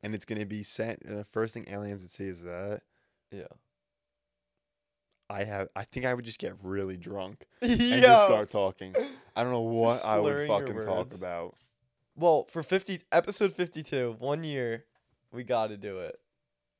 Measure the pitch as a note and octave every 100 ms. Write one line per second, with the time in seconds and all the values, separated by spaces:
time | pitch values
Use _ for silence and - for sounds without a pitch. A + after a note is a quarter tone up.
0 | G#2 G#2+ - G#2+ G#2 G#2+ G#2 - A2 A2
1 | - G#2 G#2 - A2 A#2 - G2+ G#2 G2+
2 | F2+ - G2 F2 F2 F2 G2+ G#2 - _
3 | _ _ _ G2+ - - _ _ _ _
4 | _ _ _ _ _ _ _ _ _ _
5 | _ _ _ G2+ G#2 G2+ F#2+ - G#2+ -
6 | B2+ B2 A#2 A2 - - F#2+ G2 F#2+ F#2
7 | E2+ G2+ F#2 G#2+ - _ B3 A#3 A#3+ B3+
8 | B3 A#3 G3+ G#2+ - G#2+ F#2+ - F#2+ F#2
9 | C#4 C4 - - A#2+ B2 A#2 A2+ A#2 A#2+
10 | - G#2+ G#2 C#3+ D3 G#2 B2 A2 G#2+ F#2
11 | F#2 F#2 F2+ F2 E2+ - _ _ _ _
12 | _ - E3+ D3+ - E3 D#3 F#3+ F#3+ F3+
13 | - E3 E3+ G3+ G3 F#3+ F3+ D#3 D3+ C#3
14 | A#2+ A2 B2+ D3 E3 C#3 A#2+ A2+ - _
15 | _ _ _ A#2+ A#2+ A#2+ A2 G#2 G#2 F#2+
16 | F2 - _ _ _ _ _ _